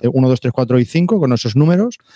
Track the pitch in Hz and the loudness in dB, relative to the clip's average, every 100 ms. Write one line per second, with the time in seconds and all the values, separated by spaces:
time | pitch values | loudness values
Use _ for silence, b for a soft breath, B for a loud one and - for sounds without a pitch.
0 | 120 131 127 127 127 123 120 123 117 165 | -2 0 2 0 -2 -4 0 0 0 -2
1 | 180 214 135 120 120 113 151 175 233 - | 0 0 0 -2 0 2 2 2 -2 -6
2 | b | b